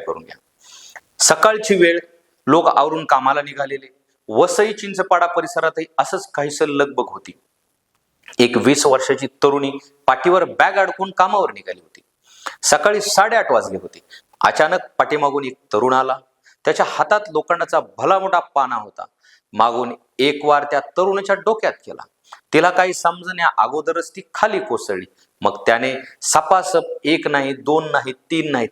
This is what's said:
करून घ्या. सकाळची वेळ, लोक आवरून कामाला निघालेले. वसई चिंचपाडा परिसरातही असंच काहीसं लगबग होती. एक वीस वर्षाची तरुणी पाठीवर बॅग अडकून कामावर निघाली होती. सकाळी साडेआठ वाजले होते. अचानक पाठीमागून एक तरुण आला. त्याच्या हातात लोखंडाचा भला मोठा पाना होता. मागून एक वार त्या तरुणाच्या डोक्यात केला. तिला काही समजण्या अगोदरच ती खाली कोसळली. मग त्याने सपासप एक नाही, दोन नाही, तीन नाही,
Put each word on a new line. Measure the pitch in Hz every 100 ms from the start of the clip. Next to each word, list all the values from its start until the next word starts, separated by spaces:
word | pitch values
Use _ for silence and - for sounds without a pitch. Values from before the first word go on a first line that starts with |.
| -
करून | 82
घ्या. | - - _ _ _ - - - _ -
सकाळची | - 156 220 214 214 196
वेळ, | 170 170 - _ _ _ -
लोक | 156 151
आवरून | - 147 - -
कामाला | 135 131 147
निघालेले. | 143 143 139 139 - _ _ _ -
वसई | 110 175 190 220
चिंचपाडा | 214 202 185 190 175 175
परिसरातही | 170 156 160 160 160 160 -
असंच | 151 190 -
काहीसं | - 143 147 156
लगबग | 143 143 123 120
होती. | 98 - - _ _ _ _ _ _ _ _ - -
एक | 123 120
वीस | 110 143 147
वर्षाची | 131 - 127 135
तरुणी | _ 143 139 139 139 - _ -
पाठीवर | 131 175 185
बॅग | 160 - 180
अडकून | 196 185 180 190
कामावर | - 190 208 160
निघाली | 101 95 90
होती. | _ _ _ _ _ _ - -
सकाळी | - - 208 208
साडेआठ | 196 - 214 226 180
वाजले | 117 - 95
होते. | - - _ - _ - 104
अचानक | - 156 180 - -
पाठीमागून | 127 147 143 143 135
एक | - _
तरुण | 104 127
आला. | 131 131 139 _ _ _ _ -
त्याच्या | 156 -
हातात | - 156 208 208
लोखंडाचा | 156 - 170 165 160 120 -
भला | 135 190
मोठा | 190 180
पाना | - 139 127 117
होता. | 104 - - _ _ _ _
मागून | 104 117 120 123 120 _ -
एक | 139 147 147
वार | 147
त्या | 143 143
तरुणाच्या | - - 190 196 196 196
डोक्यात | 208 220 165
केला. | - - - - _ _ - _
तिला | 151 175
काही | 180 185
समजण्या | 175 170 175 175 180 170 -
अगोदरच | 117 147 151 165 165
ती | 190 -
खाली | - 214 196
कोसळली. | - 113 - 95 92 _ _ _
मग | 101 - -
त्याने | 117 131 131 - -
सपासप | - - - 185 180 170 165 -
एक | 147 160 156
नाही, | 143 135
दोन | 135 131 156 156
नाही, | 143 127
तीन | 131 - 165 156
नाही, | 131 113